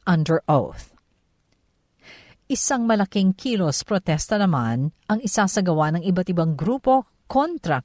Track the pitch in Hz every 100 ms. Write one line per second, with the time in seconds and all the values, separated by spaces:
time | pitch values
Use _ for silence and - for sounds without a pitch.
0 | - 170 151 160 - 143 - - - _
1 | _ _ _ _ _ _ _ _ _ _
2 | - - - _ - 269 - 262 233 214
3 | 190 208 190 185 262 220 160 139 - 196
4 | - 151 - 208 190 143 113 117 147 -
5 | - 220 254 - 196 214 185 156 151 170
6 | 185 180 180 175 165 143 175 262 262 262
7 | - _ - 262 311 339 170 135